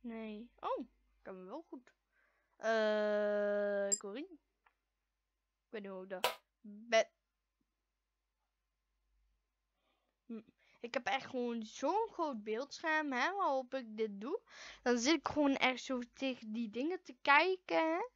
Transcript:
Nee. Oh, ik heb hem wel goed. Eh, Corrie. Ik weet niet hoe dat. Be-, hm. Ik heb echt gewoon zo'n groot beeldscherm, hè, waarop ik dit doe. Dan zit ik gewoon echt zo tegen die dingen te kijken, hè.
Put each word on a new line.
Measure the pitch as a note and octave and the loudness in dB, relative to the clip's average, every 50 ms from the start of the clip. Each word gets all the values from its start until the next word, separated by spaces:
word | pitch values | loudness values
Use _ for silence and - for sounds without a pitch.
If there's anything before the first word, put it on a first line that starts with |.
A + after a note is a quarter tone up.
Nee. | _ A#3+ A3+ A3+ A3+ A3 G#3+ G#3 A#3 A#3+ _ _ | _ -10 -10 -8 -8 -8 -10 -10 -12 -16 _ _
Oh, | - F#4+ B4+ A#4+ C4+ - _ _ _ _ _ _ | -4 -2 -2 -2 -4 -8 _ _ _ _ _ _
ik | _ | _
heb | - G3 | -14 -12
hem | F#3 F#3 | -12 -12
wel | F#3 G#3+ D4+ E4+ _ | -12 -12 -12 -12 _
goed. | - C#4 A#3+ - _ _ _ _ _ _ _ _ _ _ _ _ _ | -16 -18 -18 -20 _ _ _ _ _ _ _ _ _ _ _ _ _
Eh, | _ - A3 A3+ A3 G#3+ G#3+ G#3+ G#3+ G#3 G#3 G#3 G#3 G#3 G#3 G#3 G#3 G#3 G#3 G3+ G#3 G#3 G3+ G3+ G3+ G3+ G3+ G3+ - | _ 0 0 2 4 4 4 4 4 2 2 2 2 2 2 2 2 2 2 2 2 2 2 2 2 2 2 0 -2
Corrie. | - G3+ G3 B3 D#4 G4 F4+ C#4+ _ _ _ _ _ - _ _ _ _ _ _ _ _ _ _ _ _ _ _ _ _ _ _ _ | -4 -8 -8 -8 -10 -10 -14 -20 _ _ _ _ _ -20 _ _ _ _ _ _ _ _ _ _ _ _ _ _ _ _ _ _ _
Ik | _ | _
weet | - A3 | -12 -12
niet | G3+ G3 | -10 -10
hoe | F#3+ F#3 F#3 F#3+ | -10 -10 -10 -8
dat. | G3 F#3 - - - - _ _ _ _ | -10 -2 -2 -2 -4 -4 _ _ _ _
Be-, | _ G#3+ G3+ G#3 A3 A#3+ A3+ A3+ G#3+ - _ _ _ _ _ _ _ _ _ _ _ _ _ _ _ _ _ _ _ _ _ _ _ _ _ _ _ _ _ _ _ _ _ _ _ _ _ _ _ _ _ _ _ _ _ _ _ _ _ _ _ _ _ _ _ _ _ _ _ _ _ _ _ | _ -18 -18 -18 -8 2 4 4 4 4 _ _ _ _ _ _ _ _ _ _ _ _ _ _ _ _ _ _ _ _ _ _ _ _ _ _ _ _ _ _ _ _ _ _ _ _ _ _ _ _ _ _ _ _ _ _ _ _ _ _ _ _ _ _ _ _ _ _ _ _ _ _ _
hm. | _ A#3 A3 A3 - _ _ _ _ _ _ | _ -12 -12 -12 -16 _ _ _ _ _ _
Ik | - A#3+ A#3+ | -12 -6 -6
heb | C4 B3 | -4 -2
echt | - G3 C4 C4 | 0 -2 -2 -2
gewoon | - - B3+ A#3+ A#3+ A#3 A#3 A3 | -4 -4 -4 -2 -2 -2 -4 -6
zo'n | G#3+ - - C4 C#4 F4 G#4 A4+ A4 | -8 -10 -2 0 2 2 2 0 -2
groot | - - E4+ D4+ C4+ A3 G3+ | -2 -4 -4 -2 -2 -6 -6
beeldscherm, | A3 G#3+ A3 C4+ D4 - - - E4 D#4 D#4 D#4 D4 | -4 -4 -4 -4 -6 -8 -6 -2 0 2 2 2 0
hè, | C4 A#3+ C4 D#4+ F#4 | 0 2 2 0 2
waarop | G4+ F#4+ E4 C#4 C4 C4 B3 - | 2 2 2 2 2 0 -2 -6
ik | C4+ B3+ A3 G#3+ G#3+ | -6 -6 -6 -4 -4
dit | A3 A3 G3+ G3 | -2 -2 -2 -6
doe. | G3+ B3+ E4+ A#4 _ _ - - - - - - | -6 -4 -4 -6 _ _ -20 -18 -16 -16 -18 -4
Dan | _ B3+ B3 A#3+ | _ 2 2 4
zit | A3+ C4 E4 | 6 4 4
ik | D#4 - - | 4 2 0
gewoon | - D4 D4 C#4 C4+ | 0 4 4 4 4
echt | - - B3+ B3+ A#3+ - | 4 2 2 2 0 -4
zo | - C4+ B3 A#3+ A#3+ _ | -4 -4 -4 -4 -6 _
tegen | - - C4+ B3+ A#3+ - A3 | -4 -2 -2 -2 -4 -8 -8
die | G#3+ A3+ A#3 A3 | -6 -6 -6 -4
dingen | G3+ A3+ C4 D#4 F#4 F4 _ | -4 -2 -2 -2 -2 -4 _
te | - C4+ _ | -12 -20 _
kijken, | _ - C#4+ D4 D#4+ F#4 F#4+ F#4 _ - E4+ E4 | _ 6 8 8 8 6 2 -2 _ 0 2 4
hè. | D#4+ D#4+ D#4+ F4 G#4+ B4+ _ | 4 4 2 0 -2 -6 _